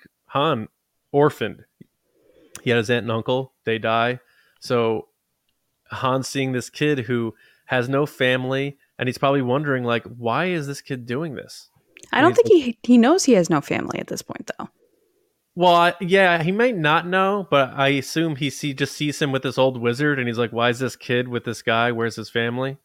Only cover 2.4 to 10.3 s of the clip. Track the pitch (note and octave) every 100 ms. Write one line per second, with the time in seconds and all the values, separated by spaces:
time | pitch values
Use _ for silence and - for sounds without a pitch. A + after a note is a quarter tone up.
2.4 | _ - - A#2+ A2 A#2+ A2 A2+ A2 B2+
3.4 | C3 _ - A2+ A2+ A2+ A#2 B2+ _ _
4.4 | _ _ - B2 A2+ A2 - _ _ _
5.4 | _ _ _ _ _ A2+ C3 C3 B2+ C3+
6.4 | C3 B2+ A2+ - D3+ C#3+ A2+ B2 A2+ -
7.4 | _ _ _ B2+ A#2+ C3+ D3 - B2+ B2+
8.4 | B2+ C3+ C#3 C#3 _ _ B2+ - C#3 C#3+
9.4 | B2 C3 D3+ C3 A#2+ A#2 - A#2+ A#2